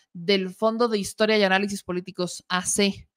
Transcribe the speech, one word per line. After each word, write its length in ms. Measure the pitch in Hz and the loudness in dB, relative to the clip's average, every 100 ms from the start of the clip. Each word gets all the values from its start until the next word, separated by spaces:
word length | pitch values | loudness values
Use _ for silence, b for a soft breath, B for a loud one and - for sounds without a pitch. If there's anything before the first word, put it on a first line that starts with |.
| b | b
del 380 | 175 170 196 185 | -8 0 0 0
Fondo 360 | - 220 226 240 | -2 0 2 0
de 120 | 214 | 0
Historia 400 | 185 - 214 214 | -2 0 2 4
y 40 | |
Análisis 400 | 196 190 202 196 | 4 2 0 -6
Políticos, 600 | - 180 185 180 175 - - | -6 -6 -6 -6 -6 -6 -6
A 160 | 180 | -4
C. 440 | - - 202 - - | -2 0 0 0 -12